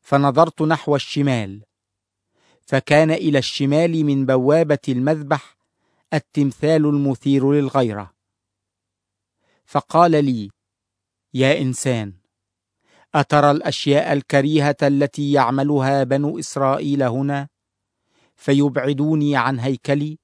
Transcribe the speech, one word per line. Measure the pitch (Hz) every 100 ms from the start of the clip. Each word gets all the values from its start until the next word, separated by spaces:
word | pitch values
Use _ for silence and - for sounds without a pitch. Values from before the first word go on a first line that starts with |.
فنظرت | _ 139 143 131 165 -
نحو | 156 160 - 143
الشمال، | - - 143 123 101 101 107 _ _ _ _ _ _ _ _ _
فكان | _ 135 - 147 160
إلى | 160 165 143
الشمال | 127 - 139 147 170 160
من | 147 139 131
بوابة | 131 131 156 160 143 -
المذبح | 123 135 160 143 147 - _ _ _ _ _ _
التمثال | 156 - - 143 - 147 160 151
المثير | 147 139 127 - 139 135
للغيرة. | 147 135 135 123 104 95 _ _ _ _ _ _ _ _ _ _ _ _ _ _ _
فقال | _ 143 - 160 175 156
لي: | 143 120 101 _ _ _ _ _ _ _ _
"يا | 127 131 151
إنسان، | 135 123 135 120 101 92 _ _ _ _ _ _ _ _ _
أترى | 151 139 147 143
الأشياء | 147 - 139 - 139 170
الكريهة | 143 - 143 139 156 147 143
التي | 143 139 139 - 143
يعملها | 139 120 135 139 147 131 139
بنو | 131 139 147 -
إسرائيل | - - 135 139 151 139
هنا، | 131 120 139 143 143 _ _ _ _ _ _ _ _ _
فيبعدوني | - 139 143 131 131 139 151 156 147 139
عن | 120 135
هيكلي؟ | 123 131 - 143 151 156